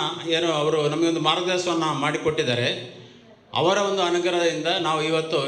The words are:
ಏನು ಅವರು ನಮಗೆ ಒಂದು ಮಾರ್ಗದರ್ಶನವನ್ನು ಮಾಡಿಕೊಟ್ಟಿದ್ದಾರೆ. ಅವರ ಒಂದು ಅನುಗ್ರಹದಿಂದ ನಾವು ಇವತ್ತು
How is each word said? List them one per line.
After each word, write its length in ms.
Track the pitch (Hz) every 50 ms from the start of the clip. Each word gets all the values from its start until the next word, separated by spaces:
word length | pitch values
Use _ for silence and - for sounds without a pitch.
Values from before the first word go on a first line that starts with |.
| 156 156 175 175 - 165 165
ಏನು 120 | 160 170 170 160 151
ಅವರು 200 | 147 156 156 160 147 147 151
ನಮಗೆ 160 | 160 170 170 165
ಒಂದು 100 | 156 151 156
ಮಾರ್ಗದರ್ಶನವನ್ನು 600 | 160 175 180 180 185 180 180 185 170 165 165 156 147 139 143
ಮಾಡಿಕೊಟ್ಟಿದ್ದಾರೆ. 640 | 151 151 156 - 160 151 151 147 123 123 117 120 143 185 - - - - - - - - - - - - - - - - -
ಅವರ 180 | 147 175 190 202 202 196
ಒಂದು 140 | 190 190 180 175
ಅನುಗ್ರಹದಿಂದ 580 | 170 175 175 175 175 175 170 165 156 151 151 165 180 185 170
ನಾವು 140 | 156 160 156 156 156
ಇವತ್ತು 300 | 160 160 160 160 180 151 139